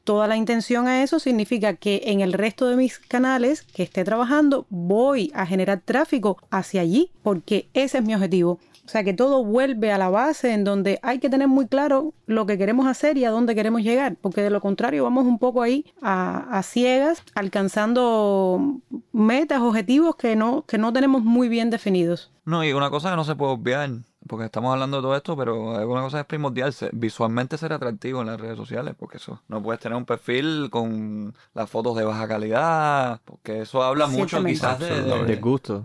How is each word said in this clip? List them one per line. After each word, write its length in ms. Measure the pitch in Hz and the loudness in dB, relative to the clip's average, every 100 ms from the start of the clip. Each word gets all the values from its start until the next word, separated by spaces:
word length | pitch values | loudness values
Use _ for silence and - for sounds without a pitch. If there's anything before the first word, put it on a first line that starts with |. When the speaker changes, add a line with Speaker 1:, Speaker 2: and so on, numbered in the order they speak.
Speaker 1:
toda 240 | - 208 214 | -2 2 2
la 100 | 220 | 0
intención 500 | 220 233 - 240 247 | 2 0 2 0 2
a 140 | 254 | 2
eso, 160 | 277 330 | 2 2
significa 560 | 269 233 208 240 208 | 2 0 0 0 0
que 300 | 180 208 196 240 | -2 -2 -2 0
en 160 | 202 | 0
el 100 | 190 | 2
resto 360 | 190 214 - 254 | 0 -2 0 0
de 80 | 247 | 2
mis 240 | 254 - | 2 -2
canales 640 | - 247 262 262 240 311 | -4 0 2 2 2 0
que 180 | - - | -6 -6
esté 220 | 175 - | -4 -2
trabajando 640 | 185 220 240 294 294 277 - | 0 0 2 4 4 2 -2
voy 640 | 180 175 208 262 269 196 | -6 0 2 4 2 -2
a 140 | - 175 | -4 -2
generar 340 | 190 185 196 | 0 0 -2
tráfico 540 | - 240 320 269 202 180 - | 0 0 2 0 0 -2 -4
hacia 300 | 196 - 190 | -4 -2 0
allí, 280 | 165 220 359 - | 2 2 2 0
porque 460 | 214 185 - 202 - | -2 -2 0 -2 0
ese 240 | - 269 262 | 0 0 0
es 60 | |
mi 100 | 220 | 0
objetivo. 460 | 214 190 185 170 175 _ - - | 0 2 2 2 0 _ -20 -6
O 20 | |
sea, 160 | 220 | -2
que 120 | 196 185 | 0 2
todo 280 | 262 269 | 4 4
vuelve 480 | 214 226 269 226 214 | 2 2 2 0 0
a 60 | 196 | 2
la 120 | 190 | 2
base 440 | 202 285 302 247 | 2 2 0 0
en 100 | 214 | 0
donde 360 | 202 202 190 - | 2 0 0 0
hay 160 | 262 254 | -2 -2
que 100 | 262 | 0
tener 200 | 269 277 | 2 4
muy 180 | 269 240 | 4 2
claro 480 | 269 294 269 311 - - | 2 2 2 0 -8 -2
lo 180 | 220 202 | -2 0
que 100 | 202 | 0
queremos 260 | 196 247 262 | 2 2 2
hacer 320 | 247 294 277 | 2 0 2
y 80 | 240 | 2
a 60 | |
dónde 240 | 220 240 220 | 2 0 0
queremos 260 | 214 233 | 0 0
llegar, 340 | 220 247 269 330 | 2 2 0 -2
porque 220 | 196 190 | -4 0
de 80 | 202 | 0
lo 100 | 202 | 0
contrario 420 | 202 196 240 294 | 0 0 0 0
vamos 220 | 247 247 247 | 2 2 4
un 140 | 233 | 2
poco 240 | 247 240 | 2 2
ahí 220 | 240 277 - - | 0 0 -4 -8
a, 520 | 247 185 185 185 - 202 | -2 -2 -2 -4 -4 -4
a 60 | |
ciegas, 640 | 180 240 247 254 294 339 - | -2 0 2 2 2 -2 -6
alcanzando 1500 | - 196 202 196 214 214 240 247 220 208 196 190 254 285 262 - - - | -6 -4 -2 -2 0 0 2 2 2 2 2 2 2 0 -4 -8 -14 -6
metas, 500 | 220 220 254 311 277 | 2 4 4 2 0
objetivos 540 | 240 220 190 269 339 - | 2 0 2 4 4 2
que 180 | 233 220 | 0 0
no, 300 | 226 294 - | 0 -2 -2
que 100 | 208 | -2
no 160 | 226 | 0
tenemos 300 | 247 277 262 | 2 4 4
muy 260 | 226 240 247 | 4 4 4
bien 220 | 233 233 | 2 0
definidos. 600 | 226 208 185 170 175 - _ - | -2 0 2 2 -2 -6 _ -4
Speaker 2:
No, 180 | 165 | -2
y 100 | 156 | 0
una 180 | 139 143 | 0 0
cosa 180 | 143 180 | -2 -2
que 60 | 175 | -2
no 80 | |
se 100 | 151 | -2
puede 200 | 143 139 | -2 -2
obviar, 360 | 123 117 135 143 117 120 _ - | 0 0 -2 -2 -6 -12 _ -12
porque 180 | 110 113 | -8 -6
estamos 260 | 107 123 | -4 -2
hablando 260 | 131 135 139 | 0 -2 -2
de 40 | |
todo 140 | 131 135 | -2 -2
esto, 200 | - 151 | -2 -4
pero 480 | 123 113 110 110 113 | -2 -2 -4 -4 -2
una 120 | 123 | -2
cosa 180 | 131 147 | -4 -6
es 60 | 139 | -6
primordial, 460 | 156 143 123 139 | -6 -4 -2 -4
se-, 180 | - - | -4 -8
visualmente 640 | 117 113 - 113 117 127 156 | -4 -6 -2 -2 -2 -4 -6
ser 160 | 160 | -6
atractivo 480 | 151 127 107 127 131 | -6 -6 -6 -8 -6
en 60 | 110 | -6
las 120 | 113 | -8
redes 160 | 113 110 | -10 -12
sociales, 380 | 113 117 110 - | -10 -8 -8 -10
porque 220 | - - | -16 -16
eso, 240 | - - - | -18 -18 -12
no 160 | 110 | -8
puedes 180 | 104 117 | -6 -6
tener 160 | 113 120 | -6 -8
un 80 | 123 | -4
perfil 640 | 117 - 123 156 156 135 | -6 -2 -2 -2 -2 -4
con 640 | 117 113 110 107 107 104 - _ - | -4 -4 -4 -6 -8 -10 -14 _ -10
las 120 | 107 | -6
fotos 300 | 113 120 113 | -4 -2 -2
de 80 | 107 | -2
baja 220 | 107 110 | -2 -4
calidad, 920 | 107 107 113 165 160 151 143 127 113 - | -4 -2 0 0 0 0 0 0 -4 -12
porque 360 | - - 110 | -20 -10 -8
eso 200 | 110 131 | -4 -2
habla 240 | 127 143 147 | 0 2 0
mucho 360 | 131 190 160 | 0 -2 -2
Speaker 1:
Ciertamente. 180 | 175 156 | -2 0
Speaker 2:
quizás 200 | 123 127 | -2 -2
de, 60 | 170 | -4
de, 60 | |
Speaker 3:
Absolutamente. 420 | 156 131 120 117 104 | -4 -2 0 0 0
Speaker 4:
De 60 | |
gusto. 400 | 117 135 - 101 | 0 0 -2 -8